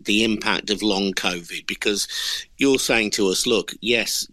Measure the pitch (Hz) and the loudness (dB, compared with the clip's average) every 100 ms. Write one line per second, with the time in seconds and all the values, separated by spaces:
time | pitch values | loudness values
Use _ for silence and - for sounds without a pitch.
0 | - 104 113 107 107 95 - 98 107 98 | 0 2 2 2 0 -2 0 0 0 2
1 | 98 92 95 90 85 85 - 98 110 101 | 0 0 -2 -4 -8 -12 -8 -4 0 0
2 | - - - - - - 139 131 - 117 | -2 -4 -6 -6 -8 0 2 2 2 0
3 | 107 - 98 92 123 110 - - 110 117 | 2 2 2 2 2 0 0 -6 0 0
4 | 101 - - | 0 -4 -4